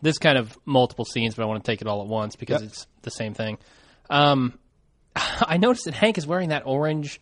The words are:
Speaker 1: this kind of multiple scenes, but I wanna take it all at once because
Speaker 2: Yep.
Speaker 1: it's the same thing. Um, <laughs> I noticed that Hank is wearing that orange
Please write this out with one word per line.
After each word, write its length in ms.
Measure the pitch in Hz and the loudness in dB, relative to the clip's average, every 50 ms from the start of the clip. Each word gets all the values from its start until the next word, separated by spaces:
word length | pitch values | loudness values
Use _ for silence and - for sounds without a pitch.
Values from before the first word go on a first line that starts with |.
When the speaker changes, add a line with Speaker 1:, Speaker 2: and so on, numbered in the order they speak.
Speaker 1:
this 160 | - 156 160 - | 0 0 0 2
kind 200 | - 165 143 131 | 4 4 4 4
of 200 | 117 110 - - _ | 2 -2 -8 -14 _
multiple 400 | - 139 131 127 120 - - 117 | 0 2 4 4 2 0 -4 -8
scenes, 300 | - - 123 113 113 104 | -6 -4 -2 -2 -2 -2
but 80 | - 113 | -2 -4
I 20 | |
wanna 160 | 107 107 107 | -4 -4 -4
take 180 | 104 - 113 101 | -4 -4 -4 -4
it 60 | - 107 | -4 -4
all 140 | 104 104 | -4 -4
at 60 | 101 104 | -4 -4
once 280 | 110 110 107 104 - | -2 -2 -2 -4 -6
because 260 | - - - 117 - | -10 -6 -4 -4 -4
Speaker 2:
Yep. 80 | 107 107 | -4 -6
Speaker 1:
it's 160 | - - - - _ _ - | -12 -18 -20 -20 _ _ -14
the 80 | - | -12
same 220 | - - 113 107 104 | -8 -6 -6 -6 -6
thing. 240 | - 113 110 107 - _ _ _ _ _ _ _ _ _ - | -6 -6 -6 -6 -8 _ _ _ _ _ _ _ _ _ -2
Um, 480 | - 143 147 143 143 135 127 123 123 - _ _ _ _ _ _ _ _ _ _ - | 2 4 4 6 4 4 2 0 -2 -6 _ _ _ _ _ _ _ _ _ _ -6
<laughs> 0 | |
I 420 | - - - - - 233 - 165 175 | -6 -4 -4 -2 0 0 2 4 4
noticed 280 | 185 247 247 240 - | 4 4 4 2 -2
that 80 | 170 139 | -6 -2
Hank 240 | - - 220 220 190 | 2 2 2 2 0
is 80 | 151 143 | -2 -2
wearing 220 | 165 185 185 165 | -2 -2 0 0
that 140 | 156 143 - | -2 -2 -2
orange 540 | 135 131 139 151 156 156 156 147 139 - - | 0 0 0 0 0 0 -2 -4 -6 -10 -14